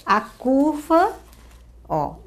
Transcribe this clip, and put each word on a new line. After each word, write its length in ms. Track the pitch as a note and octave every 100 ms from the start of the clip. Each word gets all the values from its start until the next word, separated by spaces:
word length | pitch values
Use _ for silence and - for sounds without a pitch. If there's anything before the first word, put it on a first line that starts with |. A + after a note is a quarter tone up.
a 160 | - G#3
curva, 960 | G#3+ - B3 C4+ D4+ D4 - E4 G4+ - - - - - - - -
ó. 280 | D#3 C#3+ -